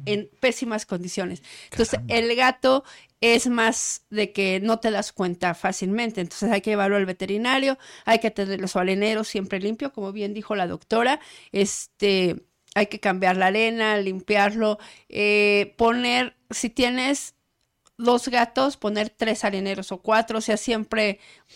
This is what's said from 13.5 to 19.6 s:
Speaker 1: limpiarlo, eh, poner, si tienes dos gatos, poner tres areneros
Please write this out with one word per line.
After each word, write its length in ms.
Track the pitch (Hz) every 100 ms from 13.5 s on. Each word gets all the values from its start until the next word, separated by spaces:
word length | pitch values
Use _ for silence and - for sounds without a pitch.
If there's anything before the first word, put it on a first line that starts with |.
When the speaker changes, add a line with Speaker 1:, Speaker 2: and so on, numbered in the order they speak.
| 208 226 226 214 208
Speaker 1:
limpiarlo, 800 | 196 190 - 208 202 220 214 208 - - -
eh, 640 | - 208 208 208 202 202 -
poner, 600 | 226 240 247 247 247 - -
si 200 | - 226
tienes 640 | - 247 254 262 285 - - _ _ _ _ _ -
dos 280 | 240 240 254
gatos, 480 | 240 240 - 277 -
poner 340 | 208 208 214
tres 320 | - 220 214
areneros 460 | 208 196